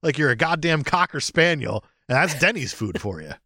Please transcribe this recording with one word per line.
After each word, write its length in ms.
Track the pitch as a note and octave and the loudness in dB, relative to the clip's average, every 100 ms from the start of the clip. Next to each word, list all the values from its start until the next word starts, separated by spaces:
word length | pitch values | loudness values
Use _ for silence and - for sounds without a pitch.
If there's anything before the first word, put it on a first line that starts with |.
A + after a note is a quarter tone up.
like 140 | E3 D3+ | 0 2
you're 120 | D3 | 2
a 60 | A#2 | 2
goddamn 460 | E3 E3 E3 D#3+ | 2 2 0 0
Cocker 380 | C3+ F3+ F3 D3+ | 2 0 0 -2
Spaniel, 640 | - F3 E3 D#3+ G#2 G#2+ _ _ - | -4 2 2 2 -2 -6 _ _ -2
and 80 | B2+ | 0
that's 200 | F3 D3 | 2 2
Denny's 320 | F3 A3 B2 | 0 0 -6
food 280 | - A2 - | -6 -6 -6
for 200 | G#2 F2 | -8 -10
you. 120 | D#2 - | -12 -16